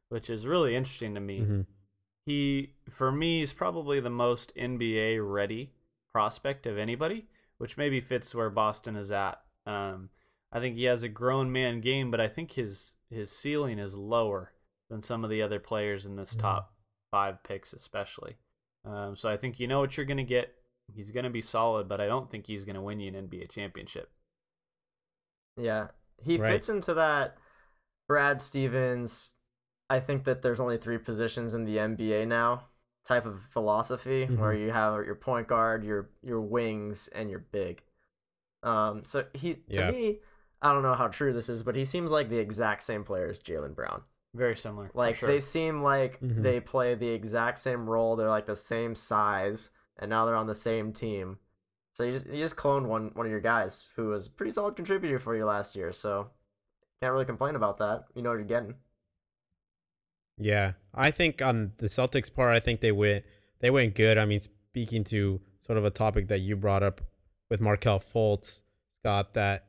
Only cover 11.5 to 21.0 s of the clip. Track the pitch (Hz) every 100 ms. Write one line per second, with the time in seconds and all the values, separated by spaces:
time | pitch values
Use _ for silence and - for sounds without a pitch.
11.5 | 131 123 117 120 135 127 113 110 160 165
12.5 | - 107 95 - - - 113 104 - 143
13.5 | 147 131 107 101 98 104 117 110 98 90
14.5 | _ _ _ - 110 - 117 110 107 104
15.5 | 104 - 107 104 101 101 98 95 113 107
16.5 | 92 - _ _ _ _ 101 98 90 -
17.5 | 98 - - - 101 98 - - - _
18.5 | _ _ _ 107 104 101 98 113 104 131
19.5 | 113 123 135 135 151 139 139 127 123 120
20.5 | _ _ _ - 104